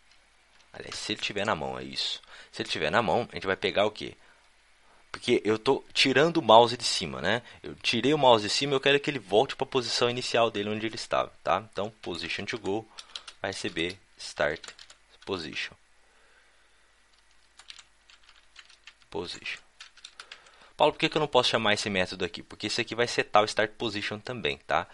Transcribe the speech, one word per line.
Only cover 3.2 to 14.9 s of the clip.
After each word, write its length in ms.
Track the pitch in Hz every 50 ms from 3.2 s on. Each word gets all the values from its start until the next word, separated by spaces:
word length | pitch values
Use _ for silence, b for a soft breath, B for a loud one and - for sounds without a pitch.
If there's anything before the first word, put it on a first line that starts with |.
| 117 -
a 40 | -
gente 120 | 85 95
vai 100 | 95 95
pegar 300 | - - 95 82 92 104
o 40 | 107
quê? 240 | - - 69 60 - _ b b b b b b b _ _ _ _ _ b b b b b b
Porque 300 | - - - - 120 - -
eu 140 | 101 110 107
tô 240 | - 135 139 - - - -
tirando 420 | - - 139 127 127 151 170 165
o 60 | 165 117
mouse 340 | 110 110 117 120 113 123
de 80 | 123 -
cima, 380 | - - - 95 76 65 64 71
né? 200 | 92 110 123 B B B B B
Eu 120 | - 73
tirei 360 | - - - - 117 113 135 156
o 60 | 151
mouse 280 | 139 127 120 110 104
de 60 | 101 -
cima 200 | - 139 143 135
e 40 |
eu 40 | 135
quero 200 | - 139 143 143
que 100 | 143 151
ele 80 | 147 127
volte 380 | 98 - - - 131 - -
pra 100 | - 131
posição 440 | - - 131 120 113 - - 123 120
inicial 400 | 123 127 123 - - 120 117 113
dele, 180 | 110 104 104 104
onde 160 | 107 110 110
ele 120 | 113 113
estava, 360 | 113 - - - 67 - - - - -
tá? 240 | - 82 98 110 110 -
Então, 180 | - 101 113 - _ -
position 420 | 92 90 82 85 80 - - 98
to 140 | - - 113
go 280 | - - 98 110 113 - B B B B B B B B B B
vai 100 | - 101
receber 480 | 95 - - 104 87 82 80 90 98 - _ _ _ -
start 440 | - - - - 76 73 78 - - - - - - -